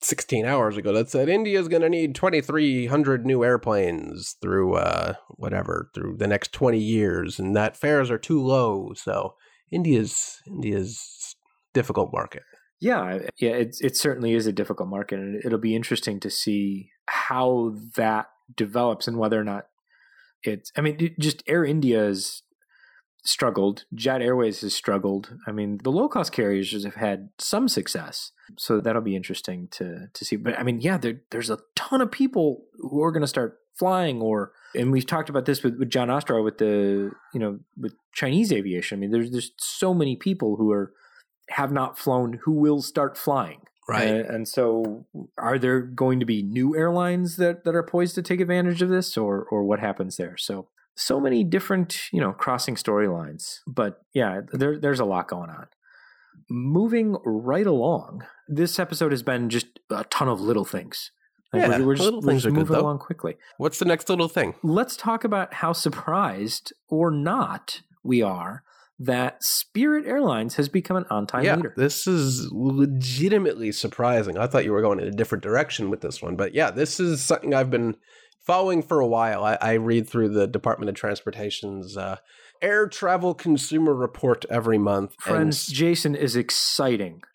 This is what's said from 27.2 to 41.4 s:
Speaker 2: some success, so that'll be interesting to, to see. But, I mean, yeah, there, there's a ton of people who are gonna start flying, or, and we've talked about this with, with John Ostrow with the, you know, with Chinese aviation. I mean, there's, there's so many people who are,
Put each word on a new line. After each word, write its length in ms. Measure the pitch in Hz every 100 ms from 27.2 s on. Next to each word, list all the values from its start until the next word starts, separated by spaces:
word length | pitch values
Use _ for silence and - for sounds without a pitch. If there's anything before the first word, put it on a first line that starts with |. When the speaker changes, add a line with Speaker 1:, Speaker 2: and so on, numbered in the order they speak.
| 98 -
Speaker 2:
some 300 | - 214 254
success, 640 | - - 90 78 - - - - -
so 240 | - 107
that'll 220 | 113 113
be 120 | 110 95
interesting 520 | - - - 90 90
to, 340 | - 90 85 95
to 140 | - -
see. 100 | 107
But, 220 | 117 117
I 60 |
mean, 180 | 127 117
yeah, 160 | 151 185
there, 240 | 120 113 _
there's 220 | 113 110
a 80 | 107 _ -
ton 260 | - 269
of 80 | 247
people 540 | - 262 226 151 127 - -
who 240 | 131 143
are 80 | 165
gonna 160 | 160 139
start 300 | 135 113 - _ -
flying, 440 | 185 185 170 120
or, 320 | 110 107 95 _ -
and 180 | - 123
we've 140 | 131 -
talked 240 | 165 151
about 160 | 139 127
this 160 | 135
with, 160 | 127 120
with 120 | 120
John 200 | 127 120
Ostrow 340 | 139 - 117
with 140 | 107 -
the, 540 | 107 104 101 101 101 - _
you 60 | 120
know, 200 | 107 101 - -
with 160 | 113 - _
Chinese 380 | - 135 165 220
aviation. 460 | 113 98 90 - 98
I 20 |
mean, 100 | 101
there's, 200 | 117 117
there's 200 | 123 - -
so 360 | - - 185
many 220 | 180 139 120
people 400 | 98 92 110 104
who 160 | 107
are, 200 | 101 98 _ _ _ _ _